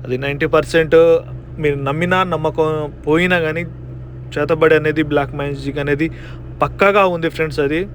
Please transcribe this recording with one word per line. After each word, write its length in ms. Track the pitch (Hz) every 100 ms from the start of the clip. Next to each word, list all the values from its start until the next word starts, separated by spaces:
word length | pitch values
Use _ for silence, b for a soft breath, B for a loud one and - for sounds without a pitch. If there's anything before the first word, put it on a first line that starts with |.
అది 140 | - 127
నైంటీ 280 | 139 139 156
పర్సెంట్ 480 | 156 147 165 160 165 165 165 - - - -
మీరు 160 | 151
నమ్మినా 500 | 143 135 151 175 185
నమ్మకం 680 | 180 160 156 151 156 156 147 - 147
పోయినా 340 | 160 180 180
కానీ 240 | 156 160 170 - - - - - - 143
చేతబడి 360 | 147 160 160
అనేది, 280 | 156 156 156
బ్లాక్ 320 | 151 143 135
మ్యాజిక్ 440 | 143 143 139 139 139
అనేది 320 | 143 143 160 B B B - -
పక్కాగా 440 | 151 - 196 202 190
ఉంది 220 | 170 165
ఫ్రెండ్స్ 320 | - 156 139
అది. 240 | 143 160 202